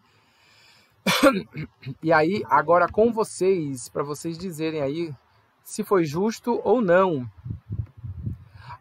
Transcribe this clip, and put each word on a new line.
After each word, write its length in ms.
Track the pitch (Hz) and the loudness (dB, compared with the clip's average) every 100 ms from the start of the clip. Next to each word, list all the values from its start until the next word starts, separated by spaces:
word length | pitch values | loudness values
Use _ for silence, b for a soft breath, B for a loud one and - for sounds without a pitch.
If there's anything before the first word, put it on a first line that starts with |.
| b b b b b b b b b b - | b b b b b b b b b b -2
<coughs> 960 | - 302 202 - 147 - _ 135 - | 4 4 2 -6 -12 -14 _ -16 -6
E 100 | 160 | 2
aí, 320 | 160 160 202 - | 4 4 0 2
agora 380 | 143 151 175 170 | 2 4 4 4
com 240 | 208 233 | 2 2
vocês, 800 | 220 202 - 185 190 147 127 - | 2 -4 0 0 2 -2 -8 -8
pra 120 | - | -6
vocês 360 | 147 143 170 165 | -6 -6 -8 -8
dizerem 440 | 190 151 160 156 | -10 -6 -4 -2
aí 320 | 139 160 165 131 _ _ _ _ | -4 -4 -8 -10 _ _ _ _
se 200 | - - | -14 -8
foi 220 | 202 196 160 | 0 2 2
justo 540 | 160 214 - 247 233 | 0 -2 -2 -4 -2
ou 180 | - 240 | 2 2
não 480 | 190 175 190 147 120 - - - - - - - - - - - B B B B | 4 4 4 0 -6 -12 -14 -14 -10 -8 -8 -10 -14 -10 -10 -10 B B B B